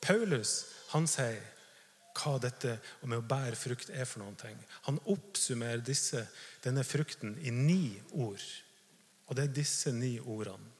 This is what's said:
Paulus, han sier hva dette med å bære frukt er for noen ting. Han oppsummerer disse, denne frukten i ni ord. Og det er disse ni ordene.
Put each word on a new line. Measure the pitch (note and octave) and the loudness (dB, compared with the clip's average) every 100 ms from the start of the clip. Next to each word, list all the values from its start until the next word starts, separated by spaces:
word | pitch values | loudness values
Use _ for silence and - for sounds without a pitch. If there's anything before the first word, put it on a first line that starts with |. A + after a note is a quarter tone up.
| - | 4
Paulus, | G3+ A3 C#3+ G#2 - - - - | 4 6 2 2 -2 -4 -12 -2
han | D3+ D#3+ | 2 2
sier | - B2 A2 G#2+ - - - - - - - | 2 0 -2 -8 -18 -20 -20 -20 -20 -12 -4
hva | - C#3 | 0 2
dette | B2 B2 C3 A2+ - - | 0 -2 -2 -2 -8 -10
med | C3+ A#2 | -2 -2
å | A#2 | 2
bære | C3+ C3 A2 | 2 2 -2
frukt | - B2 - | -4 -4 -6
er | - B2+ | -6 -4
for | - | -4
noen | G2+ G#2 | -10 -10
ting. | A#2+ G#2+ - - - | -12 -14 -16 -10 -2
Han | C#3+ - | -2 2
oppsummerer | G3 - - - B2 A#2 A#2 | 0 0 -2 0 0 0 -2
disse, | A#2+ C3+ - C3 G#2+ - - - | 0 0 2 0 -4 -10 -16 -6
denne | - C3 C3+ | 0 2 2
frukten | D3 D#3 - A2 G#2+ | 2 0 -2 -6 -4
i | D3 | -2
ni | A#2+ C#3 F#3 D3+ G2 - | 4 6 6 4 -2 -8
ord. | F#3+ A#2 G2+ - - - - - - - _ - | -2 -2 -2 -8 -12 -16 -20 -20 -20 -20 _ -6
Og | C3 | 0
det | C#3+ | 0
er | C3+ | 2
disse | D3 - - | 0 2 2
ni | A#2+ B2+ A#2+ | 2 2 0
ordene. | A2 A2 G#2 G2 G#2 - | -4 -4 -4 -6 -14 -20